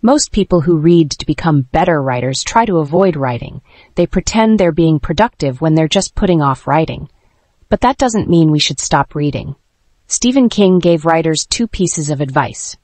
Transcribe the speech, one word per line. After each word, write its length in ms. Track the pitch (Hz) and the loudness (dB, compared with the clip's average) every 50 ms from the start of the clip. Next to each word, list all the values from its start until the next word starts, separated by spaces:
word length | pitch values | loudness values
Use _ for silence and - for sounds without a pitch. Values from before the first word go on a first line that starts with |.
Most 320 | - 220 277 302 - - - | 4 4 2 2 0 -2 -2
people 300 | - 196 - - 175 147 | -2 0 2 0 0 2
who 160 | 165 175 156 | 2 0 2
read 320 | 147 165 175 170 165 143 | 4 4 4 4 4 2
to 160 | - - - | -2 -10 -6
become 420 | - 151 - - 170 156 143 131 - | -6 -6 -4 -2 0 0 0 0 0
better 320 | - 156 175 185 170 151 139 | 0 0 2 2 0 0 0
writers 400 | 135 123 123 120 131 135 135 - | -2 -4 -4 -4 -4 -6 -6 -8
try 220 | - - 226 226 | -2 0 0 0
to 140 | 226 190 165 | 2 0 0
avoid 380 | 156 139 151 180 196 190 170 | -2 0 0 2 2 2 0
writing. 440 | 151 135 127 123 120 - - - - _ _ _ _ _ _ _ | -2 -4 -4 -4 -6 -8 -12 -16 -18 _ _ _ _ _ _ _
They 100 | - 175 | -2 -2
pretend 520 | 170 - 190 - - - 220 220 220 220 208 | 0 0 -4 -4 -2 0 2 4 4 4 4
they're 140 | 190 170 156 | 2 2 2
being 260 | 151 165 160 160 147 | 2 2 2 2 0
productive 640 | - - 165 147 214 240 _ _ 151 139 127 127 | -2 -4 -2 0 0 -2 _ _ -6 -6 -4 -2
when 140 | 156 160 156 | 0 0 2
they're 140 | 160 160 156 | 2 2 2
just 260 | - 196 185 - _ | 0 -2 -2 -2 _
putting 260 | - - 190 180 165 | -2 0 2 2 2
off 260 | 147 139 135 - - | 2 0 -2 -2 -4
writing. 440 | - 135 156 160 - 127 - 143 - _ _ _ _ _ _ _ _ _ _ _ _ | -2 0 0 0 -2 -6 -12 -12 -16 _ _ _ _ _ _ _ _ _ _ _ _
But 140 | - 208 - | -4 0 0
that 160 | 240 269 _ | -2 0 _
doesn't 320 | 277 254 220 214 170 - | -2 -2 0 -2 -2 2
mean 200 | 175 170 165 156 | 2 4 4 4
we 80 | 151 151 | 2 2
should 220 | - - 147 - | 0 -2 -4 -6
stop 340 | - - - 147 139 - - | -6 -2 -2 -2 -2 -2 -4
reading. 420 | 151 147 147 135 107 - - 139 _ _ _ _ _ _ _ _ _ _ | -4 -4 -4 -4 -6 -8 -10 -12 _ _ _ _ _ _ _ _ _ _
Stephen 420 | _ - - - 240 254 277 254 226 | _ -8 -2 -2 0 2 2 2 2
King 300 | - - 202 185 185 180 | 2 2 2 4 4 4
gave 260 | 170 175 170 165 151 | 4 2 0 2 2
writers 400 | 165 165 165 160 160 160 156 - | 0 0 2 2 0 -2 -2 -4
two 220 | _ - - 233 | _ -4 -4 -4
pieces 420 | 220 - - 190 165 - - 156 143 | -6 -2 -4 -4 -2 -2 -4 -4 -4
of 140 | 151 135 147 | -4 -4 -4
advice. 560 | 135 131 147 135 110 107 - - - - _ | -4 -2 -2 -4 -4 -6 -12 -14 -16 -16 _